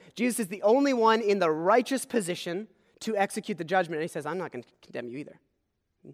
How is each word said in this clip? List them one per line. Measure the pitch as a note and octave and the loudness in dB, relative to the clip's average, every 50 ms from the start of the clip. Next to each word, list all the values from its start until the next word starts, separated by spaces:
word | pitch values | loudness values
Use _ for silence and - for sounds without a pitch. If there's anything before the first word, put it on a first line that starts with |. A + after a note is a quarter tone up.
| - - - | -14 -14 -6
Jesus | - A#3 B3 A3 - | -2 -2 0 0 -2
is | A3 D#3+ | -4 -6
the | G3 - G3 | -4 0 2
only | G#3 A#3+ C#4 C#4+ C#4 C4 | 4 4 4 4 4 4
one | A#3 A3 A3 A3 A3 | 4 6 6 4 4
in | A3 G3+ G3+ G3 | 4 2 2 2
the | F3 D#3+ | 2 2
righteous | D#3 D#3 E3 F#3 A3 B3+ A#3 - C4+ B3 - | 2 2 2 4 4 4 4 2 -2 -4 -4
position | - - A#3+ F3+ E3 F3 - - F3 E3+ F#3+ A3 - _ _ _ _ _ _ | -2 -2 -2 -2 -2 -4 -6 -6 -6 -6 -6 -8 -10 _ _ _ _ _ _
to | - A3 G#3+ | -6 -4 0
execute | G3 G3 G3+ - A3 - - G3+ D#3 | 0 0 0 -2 -4 -6 -6 -6 -6
the | E3+ | -4
judgment. | D3+ F#3 F#3 F3+ D#3 E3+ D3+ | 0 0 0 0 0 -2 -6
And | D#3+ | -6
he | E3+ | -6
says, | - D#3 C#3 | -6 -6 -6
"I'm | D3 E3 F#3 | -6 -6 -6
not | E3+ C3 | -6 -8
gonna | - B2 A2+ _ _ _ | -10 -12 -14 _ _ _
condemn | _ - - B2+ A#2+ A#2+ | _ -14 -12 -10 -10 -10
you | A#2+ C#3+ | -10 -10
either." | C#3 - - _ _ _ _ _ _ _ _ _ _ _ _ _ - - | -12 -14 -16 _ _ _ _ _ _ _ _ _ _ _ _ _ -20 -20